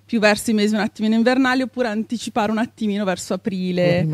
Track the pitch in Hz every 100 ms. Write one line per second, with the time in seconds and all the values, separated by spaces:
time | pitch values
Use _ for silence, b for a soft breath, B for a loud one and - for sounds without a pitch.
0 | - 233 208 208 - 214 214 214 208 -
1 | 214 226 226 254 262 254 254 - 247 214
2 | 220 233 - 240 208 220 226 - 220 202
3 | 202 180 - 185 220 190 185 180 175 175
4 | 156